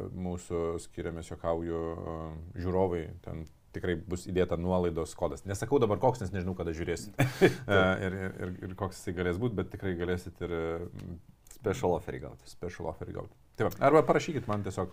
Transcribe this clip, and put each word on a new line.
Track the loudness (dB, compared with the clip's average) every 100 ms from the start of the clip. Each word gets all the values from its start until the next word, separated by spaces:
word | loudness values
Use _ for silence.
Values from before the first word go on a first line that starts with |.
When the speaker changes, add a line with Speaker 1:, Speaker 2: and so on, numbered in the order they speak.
| -4
Speaker 1:
mūsų | -6 -4 -4 -4 -2 -2 -2
Skiriamės | -8 -8 -6 -6 -8
juokauju, | -6 0 0 0 -2
e, | -4 -4 -6 -6 -8 -10 -12 -6
žiūrovai, | 0 2 2 2 -4 -10
ten | -10 -10 -10 -16 _
tikrai | -6 -2 -2
bus | -2 -6 -2
įdėta | 2 2 2
nuolaidos | 2 2 2 0 -4 -2
kodas. | -2 -2 -6
Nesakau | -4 2 4
dabar | 4 4
koks, | 4 2
nes | -2
nežinau, | -2 -2 -2
kada | -2 -2
žiūrėsit. | 0 -2 -2 2
Speaker 2:
<laughs> | 2 6 6 6
Speaker 1:
E, | 4 6 6 4
ir, | 0
ir, | -2 -4 -4
ir, | -6 -6
ir | -8 -6
koks | -6 -6
jisai | -6 0
galės | 0 2
būt, | 0 -2
bet | -4
tikrai | -4 -4 -2
galėsit | 0 0 -2 -8
ir, | -4
e, | -2 -2 -2 -6 -10 -10 -12 -14 -20 -20
Speaker 2:
Special | -6 -2 2 2 2
offerį | -2 -8
gauti. | -8 -14 -18
Speaker 1:
special | -10 -10 -8 -8
offerį | -8 -8 -10
gauti. | -10 -14 -12
Tai | -2 0
va, | 4
arba | 8 8
parašykit | 8 4 2 -4 -2
man | -2
tiesiog. | -2 -2 -4